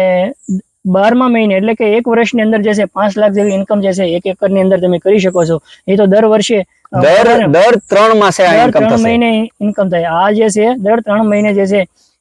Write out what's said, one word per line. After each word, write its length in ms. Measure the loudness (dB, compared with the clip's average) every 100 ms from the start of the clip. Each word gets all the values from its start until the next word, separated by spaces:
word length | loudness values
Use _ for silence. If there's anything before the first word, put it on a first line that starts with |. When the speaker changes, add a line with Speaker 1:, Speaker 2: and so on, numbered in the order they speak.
| 0 0 -2 -8 -8 -8 -8 _ -4
Speaker 1:
બારમા 420 | 0 2 2 0
મહિને 260 | 0 0
એટલે 200 | 0 -2
કે 220 | -2 0 -2
એક 120 | 0
વર્ષની 340 | -2 -2 -2
અંદર 200 | -2 -2
જે 120 | -2
છે 100 | -2
પાંચ 340 | -4 -4 -4 0
લાખ 140 | 0
જેવી 180 | 0 -2
ઇન્કમ 300 | -2 -2 -2
જે 120 | -2
છે 120 | -2
એક 220 | -2 -4 -4
એકરની 340 | -4 -2 0
અંદર 200 | 0 0
તમે 180 | 0 -2
કરી 200 | 0 0
શકો 260 | 0 0
છો. 160 | -2 -2 -8 -12 -4
એ 80 | 0
તો 100 | 2
દર 180 | 2
વર્ષે, 420 | 2 2 0 -2 -4 _ _
અ, 80 | 0
Speaker 2:
દર, 240 | 2 4
Speaker 1:
બરાબર 140 | 4 2
ને? 140 | 2
Speaker 2:
દર 240 | 2 4 2
ત્રણ 420 | 0 0 2 2
માસે 280 | 2 2 2
આ 60 |
Speaker 1:
દર 120 | 2
Speaker 2:
ઇન્કમ 140 | 2 2
Speaker 1:
ત્રણ 120 | 2
Speaker 2:
થશે. 120 | 0
Speaker 1:
મહિને 480 | 0 0 0 -2 -4 -6
ઇન્કમ 280 | -6 -2 -2
થાય. 160 | -2
આ 260 | -2 0 0
જે 180 | 0 0
છે 260 | 0 -2
દર 260 | 0 -2 -2
ત્રણ 220 | 0 -2
મહિને 320 | 0 0 0
જે 120 | 0 0
છે 220 | -2 -4 _ _ _